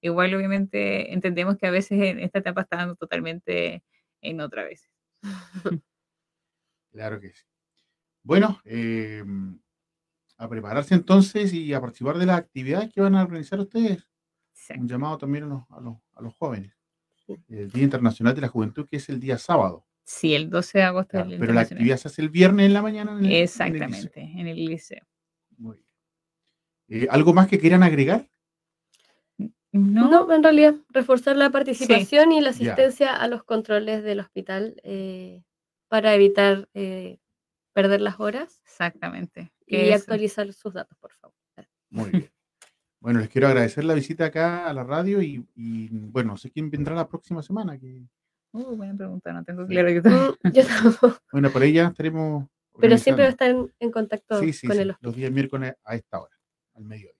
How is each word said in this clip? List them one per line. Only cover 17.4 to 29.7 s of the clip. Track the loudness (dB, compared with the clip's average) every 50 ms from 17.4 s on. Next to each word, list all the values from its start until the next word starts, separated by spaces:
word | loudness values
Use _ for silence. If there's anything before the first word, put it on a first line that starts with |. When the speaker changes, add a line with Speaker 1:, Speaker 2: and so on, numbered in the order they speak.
| _ _
Speaker 3:
El | -16 -14 -14 -8
Día | -2 0 0
Internacional | 2 2 2 0 0 0 2 0 0 0
de | 0
la | -4 -6
Juventud, | -4 -4 -4 -4 -6 -10 -12 -10
que | -10
es | -12 -8 -8
el | -10 -8
día | -6 -6 -6 -6
sábado. | -4 -4 -2 -2 -2 -4 -4 -8 _ _ _ _ _
Speaker 1:
Sí, | -20 -14 -4 -2 0 0
el | 0 -2 -4
doce | -4 -6 -6 -2 0 0
de | 0
agosto | 2 0 -4 -6 _ -6 -6
es | -6
Speaker 3:
Claro, | -6 -6
Speaker 1:
el | -6
Speaker 3:
pero | -2 0 2
la | 2
Speaker 1:
internacional. | 2 0 -2 -2 0
Speaker 3:
actividad | 0 0 -2
se | -4 -12
hace | -8 -6 -6
el | -4
viernes | 4 6 6 6 8 6 6
en | 4 4
la | 2 0
mañana | -4 -6 -8 -10 -10 -4
en | 0
el, | 0
en | 2
el | 4 4
liceo. | 2 0 -2 -4 -4
Speaker 1:
Exactamente, | -4 -4 -6 -6 -8 -10 -10 -12 -14 _ -16 -20 -16 -14 -12
en | -12 -12
el | -10 -8 -8
liceo. | -8 -8 -10 -12 -18 -20 -20 _ _ _ _ _ _ _ _ _ _ _ _
Speaker 3:
Muy | -18 -18 -18 _ _ _ _ _ _ _ _ _ _ _ _ _ _ _ _ _ _ _ _ _ _ _
bien. | -6 -4 -2
Eh, | 2
¿algo | 2 4 6 6 8
más | 6 6 4
que | 4 2
quieran | 4 6 6 8 6
agregar? | 6 4 2 2 2 0 -2 -4 _ _ _ _ _ _ _ _ _ _ _ _ _ _ _ _ _ _ _ _ _ _ _
Speaker 1:
N-, | -14 -14 _ _ _ _